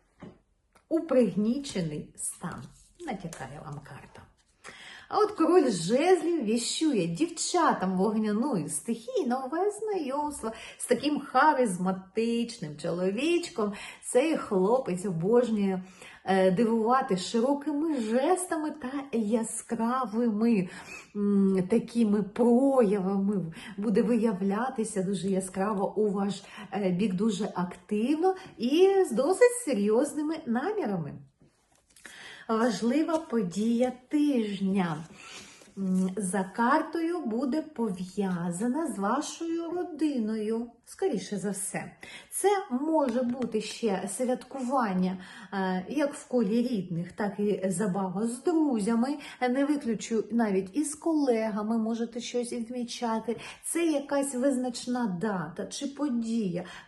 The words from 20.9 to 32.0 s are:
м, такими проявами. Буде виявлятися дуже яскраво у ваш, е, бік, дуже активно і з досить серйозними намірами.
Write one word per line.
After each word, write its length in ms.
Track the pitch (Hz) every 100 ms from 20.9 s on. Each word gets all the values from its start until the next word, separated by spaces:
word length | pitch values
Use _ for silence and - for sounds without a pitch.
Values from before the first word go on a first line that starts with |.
| - - 202
м, 500 | 202 202 196 190 185
такими 520 | 233 - 233 214 208
проявами. 1300 | 202 - 240 240 277 262 202 208 185 202 196 202 160 - - 196
Буде 260 | 226 196
виявлятися 1000 | 202 240 226 180 196 208 262 240 214 190
дуже 260 | 185 190 190
яскраво 680 | 185 190 190 202 196 202 -
у 140 | 214
ваш, 320 | 196 202 - - - 208
е, 180 | 202 190
бік, 240 | 180 214
дуже 380 | 180 226 196 208
активно 800 | - 180 - - 208 247 311 381 370 - -
і 460 | 240 320 381 392
з 60 | 330
досить 520 | 226 285 381 494 -
серйозними 720 | 311 202 208 220 294 294 302 311 -
намірами. 640 | 233 339 440 247 185 143 135 - _ _ _ _ _ _ -